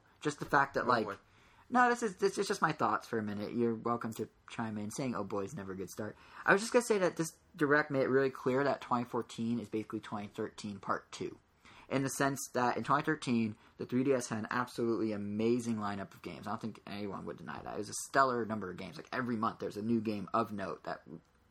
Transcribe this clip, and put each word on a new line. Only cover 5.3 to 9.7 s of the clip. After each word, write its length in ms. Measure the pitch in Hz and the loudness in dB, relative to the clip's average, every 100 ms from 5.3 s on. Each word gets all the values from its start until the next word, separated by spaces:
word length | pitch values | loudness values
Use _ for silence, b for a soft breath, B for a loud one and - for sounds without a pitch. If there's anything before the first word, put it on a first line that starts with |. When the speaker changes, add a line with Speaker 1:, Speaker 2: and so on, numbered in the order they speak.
| 104 | -4
Speaker 1:
is 100 | 98 | -4
never 180 | - 95 | -6 -8
a 40 | 92 | -8
good 140 | 92 | -8
start. 260 | - 104 - B B B | -6 -8 -10 B B B
I 60 | |
was 100 | 196 | 4
just 100 | 226 | 4
gonna 120 | 247 | 2
say 140 | 233 214 | 4 2
that 180 | 175 - | 2 0
this 180 | 165 - _ | -4 -6 _
Direct 360 | 170 147 147 151 | 0 4 4 4
made 120 | 139 | 2
it 40 | 120 | 4
really 220 | 131 135 | 4 2
clear 340 | - 131 127 | 0 0 2
that 160 | 143 117 | 2 0
twenty 240 | - 120 | 0 0
fourteen 540 | 123 120 110 - 113 120 | 0 -4 -4 -4 -2 -2
is 80 | |
basically 320 | 104 | -2